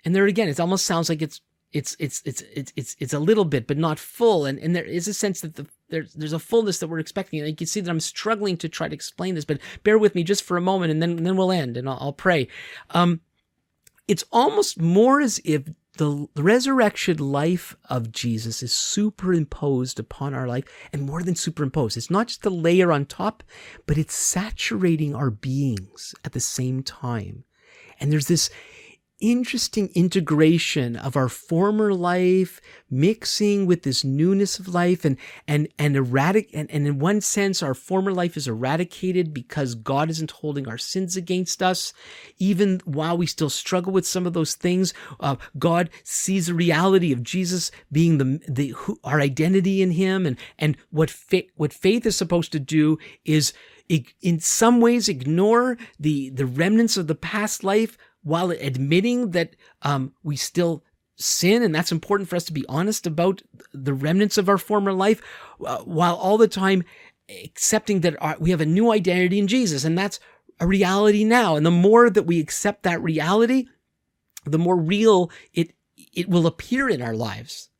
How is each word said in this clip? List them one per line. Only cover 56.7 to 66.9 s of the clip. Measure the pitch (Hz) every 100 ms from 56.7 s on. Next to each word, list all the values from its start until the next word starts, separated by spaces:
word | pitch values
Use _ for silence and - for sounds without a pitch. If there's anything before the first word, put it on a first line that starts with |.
| 220 226 196
of | 156
the | 156
past | 170 214 208 -
life | 196 208 220 - _ _
while | 147 160 180
admitting | 170 139 127 139 170 233 247 233
that, | 170 165 _ _ _
um, | 143 139 135 _
we | 156 139
still | - 175 170 151 _ _ _ _
sin, | - - 175 226
and | 226
that's | 156 170
important | 160 - 202 190
for | 180
us |
to | -
be | 156 -
honest | 139 196 214 170
about | 156 180 190 _ - -
the | 139 135
remnants | 135 151 185 208 -
of | 190
our | 196
former | - 208 196
life, | 190 196 220 - - - -
uh, | - 123
while | 120 160 175 170
all | 185 214
the | 220
time | 190 190 190 170